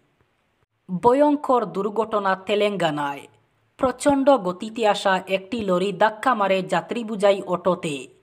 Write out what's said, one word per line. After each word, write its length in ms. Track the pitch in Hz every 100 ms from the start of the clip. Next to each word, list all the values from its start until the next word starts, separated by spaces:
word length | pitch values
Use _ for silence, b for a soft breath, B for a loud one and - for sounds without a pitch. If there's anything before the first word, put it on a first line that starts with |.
| _ _ _ _ _ _ _ _ -
ভয়ঙ্কর 760 | 180 233 262 294 285 - 247 202
দুর্ঘটনা 680 | 180 220 214 220 214 196 190
তেলেঙ্গানায়। 920 | - 208 208 196 170 147 143 139 - _ _ _ _ -
প্রচণ্ড 600 | 254 247 294 277 269 269
গতিতে 500 | 180 180 220 220 214
আসা 340 | 202 202 190 -
একটি 340 | 190 190 240
লরি 320 | 202 180 196
ধাক্কা 420 | 170 214 - 269 226
মারে 280 | 196 190
যাত্রী 400 | 170 175 - 226
বুঝাই 380 | 214 220 202 196
অটোতে। 680 | 175 175 190 180 165 139 123 _